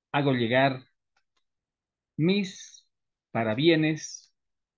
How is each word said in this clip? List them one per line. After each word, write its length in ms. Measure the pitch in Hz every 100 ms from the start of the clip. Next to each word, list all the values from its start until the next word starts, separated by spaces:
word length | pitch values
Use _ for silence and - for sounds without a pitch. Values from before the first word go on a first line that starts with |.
| _
hago 220 | 143 139
llegar 480 | 127 113 127 135 131 - _ _ _ _ _ _ _ _ _ _ _ _ -
mis 680 | 160 196 190 - - - _ _ _ _ _
parabienes 1040 | 117 110 110 160 160 156 156 - - _ _ _ _ _